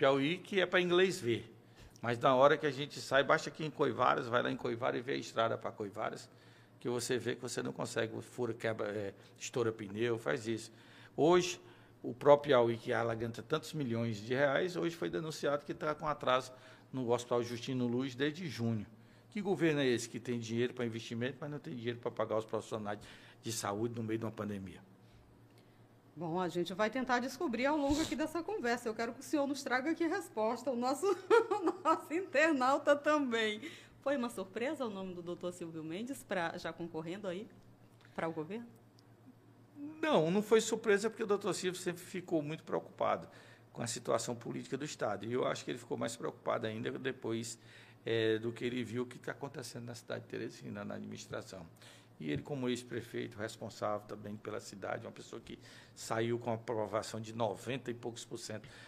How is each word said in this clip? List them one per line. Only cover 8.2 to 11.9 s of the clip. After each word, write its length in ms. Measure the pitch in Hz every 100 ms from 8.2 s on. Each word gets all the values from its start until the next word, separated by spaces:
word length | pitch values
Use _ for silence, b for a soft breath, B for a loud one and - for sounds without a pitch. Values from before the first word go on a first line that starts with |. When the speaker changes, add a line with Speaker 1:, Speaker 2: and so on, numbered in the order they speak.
Speaker 1:
fura, 320 | 113 - 120
quebra, 340 | 113 117 110 107
é, 240 | 104 98 - B -
estoura 320 | - 131 113
pneu, 480 | 110 101 104 120 113
faz 280 | 143 143 113
isso. 240 | 110 - B B B B
Hoje, 460 | - 147 180 175 - B B B